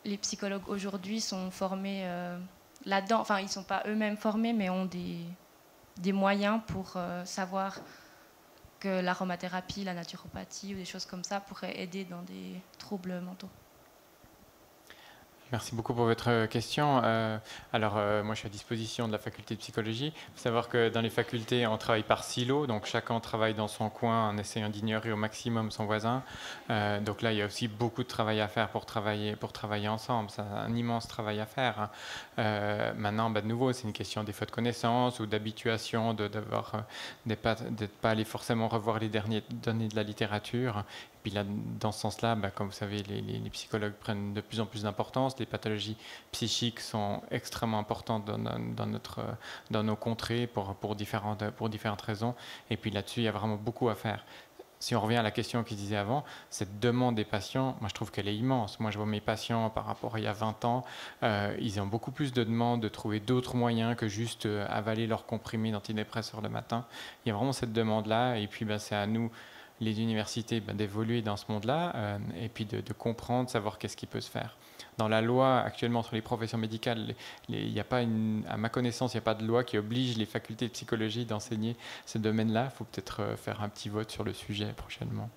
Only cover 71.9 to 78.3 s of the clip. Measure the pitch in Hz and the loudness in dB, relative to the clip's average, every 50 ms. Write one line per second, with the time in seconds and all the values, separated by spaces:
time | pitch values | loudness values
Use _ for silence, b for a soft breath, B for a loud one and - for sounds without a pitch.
71.9 | - - 107 104 101 101 104 - - - 113 110 - - 113 104 104 104 101 - | 0 0 0 0 0 -2 -2 -4 -4 -4 -6 -6 -4 -4 -4 -2 -2 -4 -4 -4
72.9 | 107 - - 117 113 - - - 120 123 127 123 - 120 101 107 104 - - 107 | -6 -2 -2 -2 -2 -2 -2 0 2 2 2 2 0 0 0 0 -4 -2 -6 -6
73.9 | - - - - - 113 110 - - 120 113 120 - - B B B B B B | -6 -6 -10 -6 -6 -6 -6 -4 -6 -6 -6 -6 -8 -14 B B B B B B
74.9 | B - 113 107 110 110 113 113 123 127 131 135 131 123 107 107 - - - 117 | B 0 2 4 4 4 4 6 6 6 8 8 6 6 4 2 -2 0 0 2
75.9 | 120 117 113 - - 110 - - 123 110 113 110 - 117 110 110 110 110 - 131 | 2 2 0 0 -2 -4 0 0 -2 -2 0 -2 0 0 -2 0 -2 -2 0 0
76.9 | 117 113 107 113 113 B B B B B B - 120 107 107 110 113 107 101 - | 0 0 -2 -4 -6 B B B B B B -6 -4 -2 0 0 0 0 0 2
77.9 | - 123 120 117 113 110 110 110 | 4 4 4 4 4 4 4 4